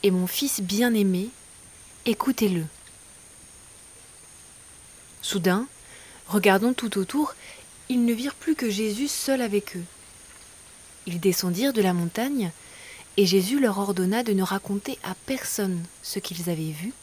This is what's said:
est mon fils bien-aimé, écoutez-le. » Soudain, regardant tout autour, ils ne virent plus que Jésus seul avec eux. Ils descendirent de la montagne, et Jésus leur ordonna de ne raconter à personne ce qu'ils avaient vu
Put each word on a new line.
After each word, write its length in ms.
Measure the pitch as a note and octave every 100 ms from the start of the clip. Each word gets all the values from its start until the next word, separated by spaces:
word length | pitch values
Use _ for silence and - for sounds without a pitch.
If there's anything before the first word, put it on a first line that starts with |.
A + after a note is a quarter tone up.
est 60 | G3+
mon 160 | F#3 F3+
fils 360 | - C#4 -
bien-aimé, 640 | F#3 G3+ B3 A3 G3 F3+ G#3 - - - - - - - -
écoutez-le. » 600 | A3 - B3+ G#3 F3 D#3+ - - - - - - - - - - - - - - - - - - - - - - - - -
Soudain, 460 | - G3 F3+ F#3 B3+ - - - - - -
regardant 440 | G3 G3+ F#3+ A3+
tout 260 | B3+ A3+ G3+
autour, 380 | F#3 C#4+ D4 - - - - - -
ils 160 | B3 A#3
ne 80 |
virent 220 | A3+ C#4 -
plus 200 | - D4+
que 140 | A#3
Jésus 400 | G3+ A3 G#3 C#4
seul 320 | - - C4+
avec 340 | A#3 G3+ G3+ F3+
eux. 80 | E3+ - - - - - - - - - - - -
Ils 140 | F3
descendirent 540 | F#3+ F3 F3+ F3 C#4
de 80 | A#3
la 100 | F#3+
montagne, 640 | F3+ E3+ - B3+ C#4+ F#3 - - - - - - -
et 80 | F#3+
Jésus 340 | F#3+ F#3 C#4+
leur 200 | B3 G3
ordonna 440 | G3+ F#3+ F#3 A3
de 80 | A#3
ne 120 | G3
raconter 540 | F#3+ G3 - G3+ C#4 C4+
à 100 | - C#4+ -
personne 580 | C4+ - - G3 F3 E3+ -
ce 160 | - G3+
qu'ils 300 | - E3+ F3
avaient 220 | D#3+ D#3+
vu 220 | D3+ G3 -